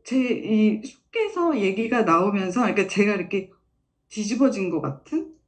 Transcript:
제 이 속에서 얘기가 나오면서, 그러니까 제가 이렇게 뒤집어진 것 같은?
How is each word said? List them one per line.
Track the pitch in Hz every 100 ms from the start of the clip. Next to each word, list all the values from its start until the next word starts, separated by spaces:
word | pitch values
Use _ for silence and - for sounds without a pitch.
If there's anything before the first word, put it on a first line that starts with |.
제 | - 262
이 | 247 - - 214 214 214 -
속에서 | - _ 453 415 - 339 269
얘기가 | 196 196 226 240
나오면서, | 220 165 196 202 190 185
그러니까 | 220 180 190
제가 | 190 208 202
이렇게 | 170 202 185 _ _ _ _ _ _
뒤집어진 | 214 202 247 269 208 185
것 | 165
같은? | 143 139 - 311 - -